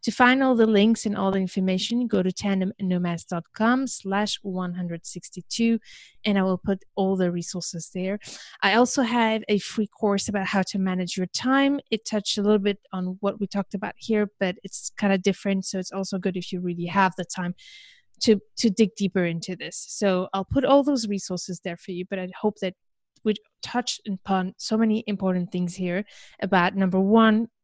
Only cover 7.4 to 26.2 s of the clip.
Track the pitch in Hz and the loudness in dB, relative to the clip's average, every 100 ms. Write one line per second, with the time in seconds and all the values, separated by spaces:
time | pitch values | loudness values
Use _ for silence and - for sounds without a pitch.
7.4 | 170 180 - 165 - 185 185 208 - - | -6 -8 -8 -10 -10 -6 -6 -6 -8 -18
8.4 | - - 202 214 240 - 233 240 226 220 | -18 -2 2 4 4 2 0 2 2 0
9.4 | 220 208 - - 214 _ 214 196 - 202 | 0 -2 0 -4 -4 _ 0 0 -2 -4
10.4 | 190 202 185 196 190 185 175 - 180 - | 0 0 0 0 0 0 -2 -4 -4 -2
11.4 | 247 269 277 285 - 220 - 214 202 - | 2 4 4 0 -2 -6 -2 -4 -2 0
12.4 | 202 214 202 202 _ 190 180 185 202 196 | 2 4 2 -4 _ -6 -6 -4 -4 -4
13.4 | 202 202 190 190 208 - - 214 208 _ | -4 -4 -6 -6 -8 -10 -2 0 0 _
14.4 | 185 180 196 - - - 208 196 190 185 | -4 -4 -10 -12 -12 -2 0 2 2 -2
15.4 | 202 196 185 190 185 196 190 190 185 180 | -2 -2 -2 -8 -6 -6 -6 -4 -4 -4
16.4 | 180 180 180 175 170 190 190 180 175 - | -6 -6 -4 -4 -2 2 2 0 -8 -6
17.4 | 180 180 - - - _ _ _ - 208 | -6 -8 -16 -20 -20 _ _ _ 4 4
18.4 | - - 233 185 214 - 196 190 175 165 | 2 -2 0 4 2 2 -2 0 0 -2
19.4 | 160 180 156 - - - 202 185 185 196 | -8 -10 -10 -12 -12 -2 0 2 0 -4
20.4 | 190 269 - 277 277 277 220 202 - 180 | -2 0 4 4 4 0 -2 -4 -4 -8
21.4 | - 175 185 170 - 180 180 190 185 - | -6 -8 -8 -10 -10 -10 -6 -6 -8 -2
22.4 | 214 - 190 - _ _ _ _ 220 208 | -4 -2 -6 -6 _ _ _ _ -2 -2
23.4 | _ _ - 240 - - - 190 - 190 | _ _ -6 -4 -4 -8 -6 -8 -2 0
24.4 | 185 - - 220 226 214 - 202 190 180 | 0 -6 -4 0 2 2 -2 -2 0 0
25.4 | 180 180 180 185 185 175 208 - | -2 -2 -4 -4 -4 -4 -6 -14